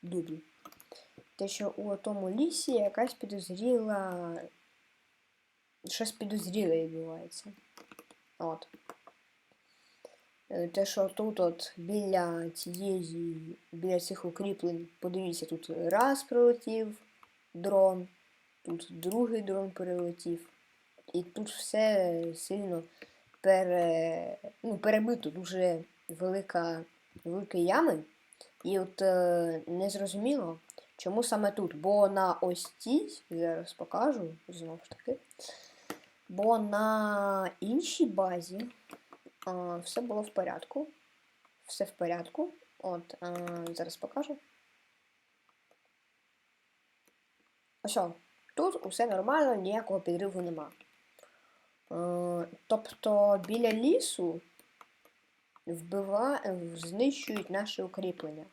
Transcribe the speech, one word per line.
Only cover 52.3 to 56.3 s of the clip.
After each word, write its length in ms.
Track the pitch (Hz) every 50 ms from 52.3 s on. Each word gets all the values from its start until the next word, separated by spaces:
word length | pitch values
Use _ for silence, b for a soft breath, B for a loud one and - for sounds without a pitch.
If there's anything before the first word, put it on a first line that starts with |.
| 175 175 170 170 - - _
тобто 760 | _ 220 220 220 - - - - 220 208 208 202 208 202 196 180
біля 260 | 196 214 233 240 226
лісу 680 | 220 220 233 285 349 508 - - - - 180 170 165 170 - _ _ _ - _ _ _ - _ _ _ _ _ _ _ _ _ _ _ _ _ _ - _
вбива-, 760 | - 170 165 165 170 190 202 196 196 196 208 233 269